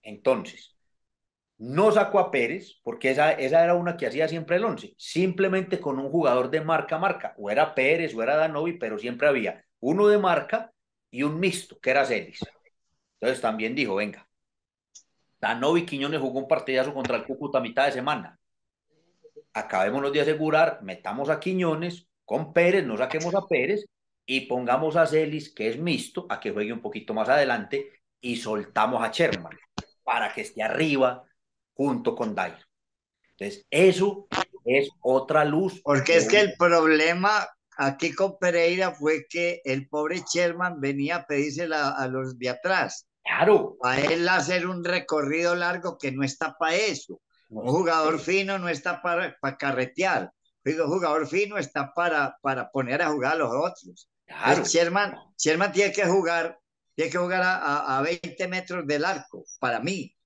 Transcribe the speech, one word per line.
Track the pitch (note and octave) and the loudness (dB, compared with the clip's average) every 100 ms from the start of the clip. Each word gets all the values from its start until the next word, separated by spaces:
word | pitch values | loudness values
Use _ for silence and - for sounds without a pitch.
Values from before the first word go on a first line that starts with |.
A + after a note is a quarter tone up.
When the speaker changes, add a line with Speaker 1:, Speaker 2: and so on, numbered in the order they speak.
Speaker 1:
Entonces, | - G#2 - B2 F#2 - - _ _ _ _ _ _ _ _ _ | -16 -2 2 2 0 -16 -20 _ _ _ _ _ _ _ _ _
no | A#2 C#3+ G#3+ | -6 2 4
sacó | G#3+ G3 G3+ | 4 4 2
a | F3+ | 2
Pérez, | C#3 A#2 F3+ - - | 0 0 -4 -10 -14
porque | - A2+ C3 | -12 -4 0
esa, | C3+ D3+ | 2 2
esa | D3+ C3 E3 | 2 2 4
era | E3+ F3 | 6 4
una | F3 E3+ | 0 -4
que | A#2+ | -4
hacía | A#2+ D#3 | -2 -2
siempre | E3 D#3+ F3 | -2 -2 0
el | A3 | 0
once. | - - _ | -4 -12 _
Simplemente | - D#3+ F#3 F3+ F#3+ F#3 F3+ F3+ | -6 0 0 2 0 0 -2 -4
con | D3 C3 | -4 -4
un | C#3 | -2
jugador | E3 D3 B2 B2 | 2 4 4 2
de | D#3 | -2
marca | D#3 D#3+ - D#3+ | 0 0 0 -2
a | |
marca. | F#3+ - - - | -2 -2 -8 -10
O | G2+ | -4
era | A2 D3+ - | 0 2 2
Pérez, | C3 E3 E3 A2+ | 2 2 0 -4
o | |
era | A#2 D3+ | 0 2
Danovi, | D#3+ D3 E3 E3+ | 0 -2 -4 -4
pero | A2+ G#2+ | -6 -6
siempre | A#2 A#2+ D3 | -8 0 2
había | C3 G2+ - _ _ | 2 -2 -8 _ _
uno | B2 F3 G#3 | -2 4 6
de | G#3 | 6
marca | F#3+ E3 - G#3+ - _ _ _ _ | 4 2 0 -4 -4 _ _ _ _
y | B2 | -4
un | D3 D#3 | -2 0
mixto, | F#3 E3+ - - | -2 -2 -10 -6
que | - | 0
era | C3+ | 2
Celis. | C3 A2+ F2+ - - _ _ _ _ _ _ _ | 2 -2 -6 -14 -16 _ _ _ _ _ _ _
Entonces | A2+ B2+ | -4 0
también | A#2+ A2 A2 C3 | -2 -2 -4 -2
dijo, | B2 | -2
"Venga, | G2 G#2 F#2 _ _ _ _ _ _ _ - _ _ _ _ | -2 -4 -8 _ _ _ _ _ _ _ -20 _ _ _ _
Danovi | G#2+ A#2 C3+ E3+ E3+ | -4 0 2 2 0
Quiñones | C#3+ C#3+ D#3 | -6 -4 -2
jugó | C3 B2+ | -2 -4
un | C3+ | -2
partidazo | D#3+ - C3 C3+ | -2 0 -2 -2
contra | C#3 A#2+ A#2+ | -4 -2 -4
el | - | -4
Cúcuta | B2+ C#3 C#3 | -8 -2 -2
a | |
mitad | A#2+ A#2 C#3 | -2 0 0
de | |
semana. | B2+ B2+ C3 E2 _ _ _ _ _ _ _ _ _ - - _ | 0 -4 -4 -6 _ _ _ _ _ _ _ _ _ -20 -20 _
Acabémonos | G#2+ A2 G2 G#2 C3 C#3 | -10 -4 0 0 0 -2
de | D3 | 0
asegurar, | C#3+ D3+ D#3 D#3 E3 - | 0 0 2 4 2 0
metamos | G2 F#2 - A2 C#3 | -12 -10 -8 -6 -4
a | D3+ | -2
Quiñones | F#3 F#3 F3 D#3 F3 F3 _ _ - | -2 0 0 0 -4 -10 _ _ -6
con | A#2 D#3 | -4 0
Pérez, | E3+ F3 G3 C3+ | 4 4 4 0
no | A2 | -2
saquemos | B2 D#3 E3 F#3+ | -2 -2 -2 -2
a | - | 0
Pérez | D#3+ C3+ G#3 - _ _ _ - | 0 0 -2 -6 _ _ _ -6
y | C3 | -6
pongamos | C3 B2 B2 C3 D#3 D#3 | -2 -4 0 0 2 2
a | D#3 | 2
Celis, | D#3 D3+ D3+ - | 2 0 -4 -10
que | - A2 | -6 -6
es | A#2+ | -4
mixto, | E3+ C#3+ - - - | -4 -4 -4 -10 -8
a | G2+ | -6
que | A2 | -4
juegue | G2+ G#2 | -4 -4
un | A#2 | -6
poquito | G#2 G#2+ - | -8 -12 -6
más | A2 A2 | -4 2
adelante | C#3+ C3+ A#2+ G2 C#3 C#3 _ _ _ | 2 2 0 -2 -6 -6 _ _ _
y | B2 A#2 | -6 -6
soltamos | A#2 G#2+ G2+ - A2+ B2 | -4 -4 -2 0 0 0
a | A2+ | -2
Sherman | - E3+ G2 E2+ - _ - - _ | 0 0 0 -8 -20 _ -14 -14 _
para | - A#2 G#2+ | -4 -2 -2
que | - | -6
esté | G#2 - | -12 -6
arriba | A2 - D#3 C#3 B2+ B2 - _ _ _ _ | -4 0 0 4 2 2 -14 _ _ _ _
junto | - C#3 B2 - A2 | -2 -2 0 -2 -2
con | A#2 G2 | -4 -2
Dairo". | F2+ - _ _ _ _ _ _ _ | -6 -8 _ _ _ _ _ _ _
Entonces, | _ G2+ - _ | _ -10 -10 _
eso | C#3+ F#3+ F3+ G3 G3+ - F#3+ F#3 - | 4 6 6 0 -2 -8 -6 -6 -6
es | A#2+ C3 C#3 _ | 0 2 0 _
otra | C3 C3 C3 D3+ | 0 0 2 2
luz. | D3 D3+ F#3+ - | 2 2 0 -4
Speaker 2:
Porque | - C#3+ C3+ E3 | 0 2 6 4
es | - | 6
que | G#3 | 6
el | G#3 - | 4 4
problema | F3 E3+ D#3+ D#3 D#3 F3 F#3+ G#3+ F3+ - _ - | 4 6 6 6 4 4 2 2 0 -10 _ -2
aquí | C#3 C#3 E3 | -2 0 -4
con | C#3+ G3 G3 | 0 -2 0
Pereira | F3+ E3+ E3+ F3 F#3+ | 2 4 4 4 0
fue | F3 D3 D#3 C#3+ | 0 0 0 -2
que | E3+ F3 F3 C#3 | -2 -2 -2 -2
el | C3 C3+ | -4 -2
pobre | D3+ D3+ F3 D3+ | -4 -2 -4 -4
Sherman | E3+ F3 E3+ F3+ E3 | 0 0 0 -4 -2
venía | C#3 C#3 C#3+ E3+ | -4 -2 -2 -4
a | E3+ | -2
pedírsela | C#3+ D3 D3 E3+ D#3 C#3 | -2 -2 -4 -4 0 -2
a | C#3 C3 | -2 -4
los | C3 C3 B2 | -4 -6 -6
de | B2 | -6
atrás. | B2 F#3 F#3+ B2 - _ _ | -4 0 0 0 -6 _ _
Speaker 1:
Claro. | - - F3 - - - | -6 0 4 4 4 -4
Speaker 2:
A | B2 C3 | -2 0
él | C#3+ E3 F3 | 2 0 2
hacer | F#3 C#3+ F3+ F3 | 0 2 -2 -2
un | F#3 | -4
recorrido | E3+ F3+ F3+ D#3 C#3+ D#3 E3+ F3 | -2 -4 -2 -2 0 0 0 0
largo | F3 F3 E3+ E3 | -2 -4 -6 -6
que | C#3 | -6
no | C3 | -2
está | C3+ - D#3+ D3 | -4 -2 -6 -2
pa' | D#3+ F3 | 0 0
eso. | G#3+ C#3+ - F2 _ _ _ | 0 -4 -10 -20 _ _ _
Speaker 1:
No, | G#2+ | -8
Speaker 2:
Un | A#2 | 0
jugador | D3+ E3+ E3 D#3 D#3 | 2 2 2 2 0
Speaker 1:
sí. | D3 F#3+ | 0 -2
Speaker 2:
fino | G3 G3 | 0 -4
no | F3 | -4
está | E3+ F#3 F3 | -4 -4 -4
para, | F3 E3+ F3 - | -2 -2 -4 -6
pa' | F3 - | -8 -4
carretear. | C#3+ B2+ B2+ - F#3+ E3+ - _ _ _ | -4 -2 -4 -2 0 0 -4 _ _ _
Un | - D#3 D3 | -4 -2 0
jugador | F3+ F3 D3+ D3+ | 0 0 0 0
fino | F3 G3+ G#3 | -2 -2 -4
está | C#3+ - C#3 | -6 -6 -6
para, | - F3 D#3 C#3+ - | -2 0 0 -2 -4
para | C#3 C3 A#2 | -4 -4 -4
poner | C#3 B2 C#3+ | -4 -2 0
a | E3+ | 0
jugar | D3+ C3 | 0 0
a | D#3+ | 0
los | C3+ | 0
otros. | B2 E3+ - F3+ - _ _ _ | 0 -2 -4 -20 -20 _ _ _
Speaker 1:
Claro. | - A#2+ - | -4 2 2
Speaker 2:
El | C#3 | 4
Sherman, | D3+ E3+ F#3 G3+ - - _ | 2 4 2 -2 -4 -20 _
Sherman | D3+ D#3+ G3+ | 0 2 2
tiene | F3+ G3+ | 2 0
que | G3 F#3 | 2 2
jugar, | F#3+ E3 E3+ E3 - _ _ _ - | 2 2 0 -2 -8 _ _ _ -4
tiene | D#3+ | -2
que | F3+ | -2
jugar | F3 F#3 | -2 0
a, | F#3 F#3 | 0 0
a, | D#3 C#3+ D3 C3+ | 0 -2 0 0
a | |
veinte | D3 F3 E3+ - F3+ | 0 -4 -8 -6 -4
metros | F#3 F3+ F3+ D3 | -4 -6 -8 -2
del | D3 E3 | 0 0
arco, | D3+ - C#3 - - | -2 -8 -18 -20 -6
para | B2+ A#2 | -4 -2
mí. | C3+ F#3+ - _ | -4 -6 -8 _